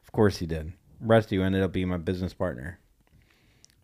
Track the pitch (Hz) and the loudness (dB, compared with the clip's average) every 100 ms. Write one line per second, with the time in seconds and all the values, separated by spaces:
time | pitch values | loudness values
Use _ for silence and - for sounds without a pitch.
0 | _ - 104 - 82 80 78 - _ - | _ 2 2 2 -6 -6 -8 -14 _ -8
1 | 113 113 107 95 92 95 95 101 92 90 | 4 4 4 0 2 2 0 0 -2 -4
2 | 82 92 90 - 90 62 76 87 _ _ | -4 -4 -4 -4 -6 -6 -12 -16 _ _
3 | _ _ _ _ _ _ _ _ | _ _ _ _ _ _ _ _